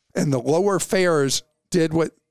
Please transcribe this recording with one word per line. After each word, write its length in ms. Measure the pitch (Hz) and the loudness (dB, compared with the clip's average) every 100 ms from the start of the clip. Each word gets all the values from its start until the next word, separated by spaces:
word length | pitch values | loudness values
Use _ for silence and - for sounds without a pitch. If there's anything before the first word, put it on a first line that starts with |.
| _ 196 | _ -4
and 160 | 151 | -2
the 80 | 131 | 0
lower 400 | 127 160 202 185 | 0 0 2 0
fares 640 | - 190 180 156 135 - - _ _ | 0 0 2 2 0 -2 -8 _ _
did 240 | 180 160 | 0 0
what 180 | 160 156 - _ | 0 -2 -6 _